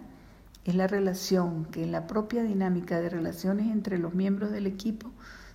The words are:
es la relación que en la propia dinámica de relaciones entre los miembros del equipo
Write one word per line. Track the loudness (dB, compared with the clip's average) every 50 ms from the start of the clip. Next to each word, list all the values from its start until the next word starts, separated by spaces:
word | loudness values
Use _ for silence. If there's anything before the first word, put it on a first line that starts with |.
| -12 -18 -20 -20 -20 -20 -20 -20 -20 -20 -18 -6 -2
es | 2 2
la | 4 4 4
relación | 4 2 2 2 0 0 0 2 4 4 4 2 0 -2 -4
que | -4 -4 -4 -2
en | 0
la | -2 -2 -2 -2
propia | -2 -2 -2 0 0 0
dinámica | 0 2 2 2 2 2 2 0 0 0 0 0
de | 0 0
relaciones | -2 -2 -2 -2 -4 -2 0 0 2 2 2 2
entre | 0 0 0 0 0 0
los | 0 0
miembros | 2 2 2 2 2 0 0 -2
del | -2 -2 -2
equipo | -2 -4 -2 -4 -4 -4 -4 -8 -14 -16 -16 -18 -18 -18 -18 -20 -20